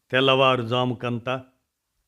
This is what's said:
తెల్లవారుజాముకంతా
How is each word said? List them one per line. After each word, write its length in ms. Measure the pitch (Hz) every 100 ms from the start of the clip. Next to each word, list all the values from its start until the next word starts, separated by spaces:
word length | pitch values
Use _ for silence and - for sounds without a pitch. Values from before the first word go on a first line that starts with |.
| _
తెల్లవారుజాముకంతా 1300 | 127 135 131 135 127 113 123 127 117 123 120 127 131 - _ _ _ _ _